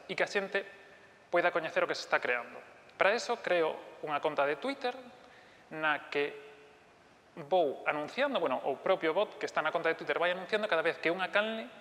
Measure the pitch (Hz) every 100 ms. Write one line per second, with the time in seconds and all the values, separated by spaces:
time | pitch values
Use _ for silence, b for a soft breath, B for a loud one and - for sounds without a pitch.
0 | - 180 180 208 196 196 - - - B
1 | B B - 175 - 175 156 185 175 151
2 | - 151 135 123 120 127 - - - -
3 | 180 226 233 233 - 180 156 156 - -
4 | 156 147 160 151 139 151 254 277 247 254
5 | 247 - B B B B B 156 156 143
6 | - 147 147 - - - - - - -
7 | - - - - 143 185 151 131 - 151
8 | 147 - 285 233 160 127 - 131 180 185
9 | 160 160 208 - 147 - 156 165 160 160
10 | 147 151 175 180 - 214 214 165 160 151
11 | 160 180 180 202 214 220 240 -